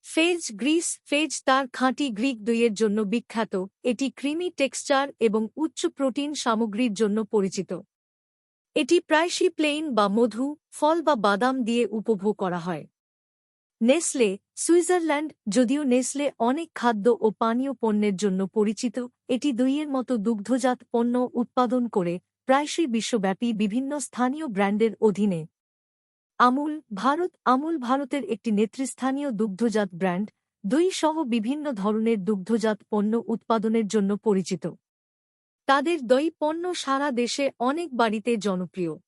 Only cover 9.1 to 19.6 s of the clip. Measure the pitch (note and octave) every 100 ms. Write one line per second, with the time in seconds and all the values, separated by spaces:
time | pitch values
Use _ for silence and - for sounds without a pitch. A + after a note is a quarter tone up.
9.1 | D#4 E4+ - F#4 - D4+ D4 D#4 A3 G3+
10.1 | G#3 A#3 G#3 C#4 D4+ _ - D4+ E4+ D#4
11.1 | C#4 G3+ G3+ B3 C4 A3 A#3 A3+ G#3+ G3+
12.1 | G#3+ G3 G3+ F#3+ F3 E3+ D#3+ - _ _
13.1 | _ _ _ _ _ _ _ A3+ D4+ -
14.1 | C#4 G#3+ F#3+ _ - - E4+ E4 F4+ E4
15.1 | C#4+ D#4 - - G3+ A#3 C#4+ D4 B3 B3+
16.1 | C#4 C#4+ - A#3 C#4+ E4 - A#3+ G#3+ G#3
17.1 | A3+ A3 - A3+ A#3 C4+ C4 A3+ G#3 G#3
18.1 | F#3 G#3 F#3 F#3+ A3+ G#3 G#3+ B3 B3+ B3
19.1 | _ - B3 D4 A3+